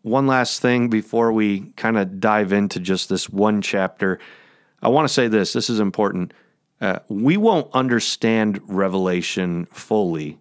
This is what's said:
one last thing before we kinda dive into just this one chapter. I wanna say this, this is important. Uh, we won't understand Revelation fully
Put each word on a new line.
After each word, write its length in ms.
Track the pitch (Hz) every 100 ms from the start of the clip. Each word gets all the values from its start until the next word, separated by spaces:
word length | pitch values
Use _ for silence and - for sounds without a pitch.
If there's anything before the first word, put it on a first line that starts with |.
one 260 | 113 127 135
last 340 | 131 123 -
thing 280 | 123 123 120
before 420 | 110 104 117 117
we 400 | 110 104 98 98 -
kinda 280 | 113 110 95
dive 480 | 95 110 107 98
into 260 | 101 101 -
just 300 | 90 95 -
this 200 | 95 -
one 320 | 98 107 104
chapter. 580 | 95 98 95 - 95 90 - - - _ _ _
I 60 | -
wanna 220 | 135 147
say 180 | - 120
this, 260 | 107 92
this 160 | 113 101
is 100 | 113
important. 540 | 101 - 101 95 87 - _ _ _ _
Uh, 200 | 98 92 _
we 280 | 101 127 190
won't 320 | 226 180 -
understand 840 | 127 131 120 - - 117 113 107 98 -
Revelation 1000 | 95 98 95 92 90 87 - 90 85 85
fully 760 | - - 107 92 80 76 76